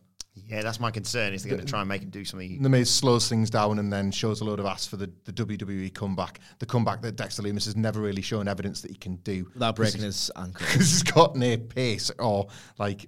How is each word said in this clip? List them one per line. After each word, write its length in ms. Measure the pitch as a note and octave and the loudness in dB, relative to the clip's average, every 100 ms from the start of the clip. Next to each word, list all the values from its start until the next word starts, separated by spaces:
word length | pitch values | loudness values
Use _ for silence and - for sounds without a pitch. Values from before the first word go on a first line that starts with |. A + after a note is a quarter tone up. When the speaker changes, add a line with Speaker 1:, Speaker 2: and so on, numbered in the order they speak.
| _ - - - | _ -18 -16 -16
Speaker 1:
Yeah, 280 | G#2+ G#2+ | -8 -4
that's 160 | A2 A2+ | -4 -2
my 100 | A#2+ | -2
concern, 420 | G#2+ - A#2+ G#2 G2 | -2 -4 -2 -2 -2
is 80 | |
they're 80 | G2+ | -4
gonna 100 | - | -4
Speaker 2:
The 80 | - | -2
Speaker 1:
try 120 | G#2+ | -2
and 60 | G2 | -2
make 140 | G2 | -2
him 80 | G2 | -6
do 160 | G2+ F#2+ | -10 -10
something. 340 | F#2+ F#2 C#3+ | -10 -8 0
Speaker 2:
The 40 | C3+ | 4
Miz 220 | C3 A#2 | 6 6
slows 400 | - C3+ A#2+ A#2 | 4 6 4 4
things 220 | A2+ A2 | 2 2
down 260 | A2 G#2 G#2+ | 4 2 2
and 160 | G#2 | 0
then 160 | G2+ G2 | 0 -2
shows 320 | F#2+ A2+ G#2 | 0 -2 -2
a 40 | G#2+ | -2
load 140 | G#2 | -2
of 60 | G2 | -4
ass 220 | F#2 - | -4 -6
for 100 | G2 | -6
the, 140 | F#2+ F2 - | -8 -10 -12
the 60 | |
W 260 | F2+ F#2 G2+ | -6 -4 -4
W 200 | G2+ G2 | -6 -4
E 100 | F#2+ | -6
comeback. 480 | - G2+ F#2+ F2+ - - - | -4 -4 -2 -4 -6 -20 -12
The 80 | A#2 | 0
comeback 380 | B2 A2 G2+ | 2 2 0
that 120 | A#2 A2 | -4 -6
Dexter 280 | G#2 - | -6 -4
Lumis 220 | G#2 G2+ G#2 | -4 -2 -2
has 100 | G#2 | 0
never 260 | A2 G#2+ | 0 0
really 220 | G#2 G2 | -2 -2
shown 240 | F#2 A2 G2+ | -2 -2 -2
evidence 340 | F#2+ F#2+ - | -2 -4 -6
that 80 | - | -10
he 80 | - | -12
can 200 | F#2 F2+ | -8 -8
do. 300 | G#2+ F#2+ F2+ | -4 -4 -4
Speaker 3:
Without 220 | - A#2 A2 | -2 -2 2
breaking 260 | A2 G2 | 2 2
Speaker 2:
'Cause 40 | G#2 | -4
Speaker 3:
his 260 | F#2 - - | -2 -4 -6
ankle. 300 | F#2 F#2+ - | -10 -6 2
Speaker 2:
<laughs> 0 | |
'cause 120 | C3+ E3+ | 6 6
he's 140 | - | 6
got 320 | - - E3 C3 | 4 6 6 6
no 200 | B2 A2+ | 2 2
pace 520 | - B2+ B2+ G2 - - | -2 -2 0 0 -2 -2
or, 300 | G2 G2+ G2+ - - - | 0 2 0 -6 -18 -4
like, 280 | G#2 G2+ | -4 -4